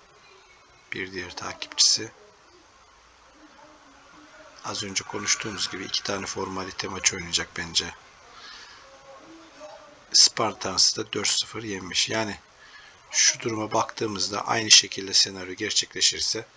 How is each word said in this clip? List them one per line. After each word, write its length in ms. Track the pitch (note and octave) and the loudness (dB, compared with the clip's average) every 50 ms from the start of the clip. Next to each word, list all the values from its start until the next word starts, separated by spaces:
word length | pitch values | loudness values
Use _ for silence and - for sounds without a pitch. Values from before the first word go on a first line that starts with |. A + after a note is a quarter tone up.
| - - - - - - - - - - - - - - - - - - - | -20 -20 -20 -20 -20 -20 -20 -20 -20 -20 -20 -20 -20 -20 -20 -20 -12 -10 -6
bir 200 | G#2+ F#2+ F#2 F#2+ | -6 -6 -6 -6
diğer 240 | F#2+ F#2 F2+ - | -8 -8 -8 -8
takipçisi. 760 | - G2 F#2 F#2 - - - - - - - - - A2 A2 - - - - - - - - - - - - - - - - - - - - - - - - - D#4 D#4 D#4 - D4 C#4+ D4+ D4+ D4+ D4 C#4+ C#4 - - - - D4+ - - - - - - - - - | -8 -8 -8 -8 -8 -10 -6 2 4 4 6 6 4 0 -4 -12 -16 -20 -20 -20 -20 -20 -20 -20 -20 -20 -20 -20 -20 -20 -20 -20 -20 -20 -20 -20 -20 -20 -20 -20 -20 -20 -20 -20 -20 -20 -20 -20 -20 -20 -20 -20 -20 -20 -20 -20 -20 -20 -20 -20 -20 -20 -20 -18 -14 -10
Az 180 | A#2 G#2+ G2+ G#2 | -8 -6 -6 -6
önce 220 | G2+ F#2+ F#2+ - | -4 -4 -6 -6
konuştuğumuz 680 | - - G#2+ G2+ G#2 - - - A2+ G2+ F2+ - - | -4 -6 -4 2 2 2 2 0 -6 -4 -4 -4 -4
gibi 140 | - F#2 G2 | -4 -6 -6
iki 180 | - - - - | -2 -2 -2 -2
tane 240 | - G#2 G2 F#2+ | 0 -2 -2 -2
formalite 640 | - - G2 F#2+ F#2+ F#2+ F#2+ F#2 F#2+ F#2 - - G2 | -4 -4 -4 -2 -2 -2 -4 -4 -6 -6 -6 -6 -4
maçı 280 | G2 F#2 - - - | -2 2 2 2 2
oynayacak 320 | F#2+ F2 E2+ E2 - F2 - - | 2 -4 -2 0 -2 -2 -2 -4
bence. 380 | - E2 E2 E2 - - E2 - - - - - - - - - - - - - - - - - - C5+ C5+ - C#4 C#4 C#4 C4+ C4+ D#4+ D#4+ D#4+ E4 E4 E4 - C#4 D4+ D4+ - - - - - - - - - | -6 -6 -2 -2 -2 -2 -2 -8 -12 -16 -20 -20 -20 -20 -20 -20 -18 -16 -16 -16 -16 -16 -18 -18 -20 -20 -20 -20 -20 -20 -20 -20 -20 -18 -20 -20 -20 -20 -20 -20 -18 -16 -16 -16 -16 -18 -20 -20 -20 -6 4 6
Spartans'ı 840 | - - - - - A#2 G#2+ G2 - - F#2+ F#2+ - - - - | 8 8 8 6 4 0 0 0 -2 -4 -2 2 4 4 4 4
da 160 | - A2+ A2 - | 2 -4 -4 -2
dört 160 | G#2 G2+ - | 0 2 2
sıfır 340 | - - - - - G#2+ A#2 | 2 2 0 -2 -4 -8 -6
yenmiş. 460 | A2 G2+ F#2+ F#2 F2+ F2 - - - | -4 -4 -4 -4 -2 0 2 2 2
Yani 320 | G#2+ A2 A2 G#2 G2 F2+ - - - - - - - - - - - - - - | 2 0 0 0 -4 -8 -12 -20 -20 -20 -20 -20 -20 -20 -20 -20 -20 -20 -12 -2
şu 300 | - - - - - - | 2 4 6 4 4 2
duruma 320 | - A#2+ A2+ A2 G#2+ G#2+ A#2+ | 0 -2 -2 -2 -2 2 2
baktığımızda 760 | A2+ - - - - A#2 A2 G#2 F#2+ F2+ G2 G2+ G2+ - | 2 2 2 -2 -2 -2 -2 0 -2 -2 -2 -2 -2 0
aynı 240 | - B2 A2+ A2 G#2+ | 0 0 2 4 4
şekilde 440 | - - - G2 - - G2 G2 F#2+ | 4 4 2 -6 -8 -8 -4 0 4
senaryo 400 | - - G#2 G2 F#2+ F2+ F#2 F#2 | 4 4 2 0 -8 -8 -10 -8
gerçekleşirse 920 | - G#2+ G#2 - - - - - F#2 F#2 - - - - - - A2 A2+ - - | -6 -4 0 0 0 0 -2 -2 2 2 2 2 2 -2 -2 -4 -4 -6 -10 -14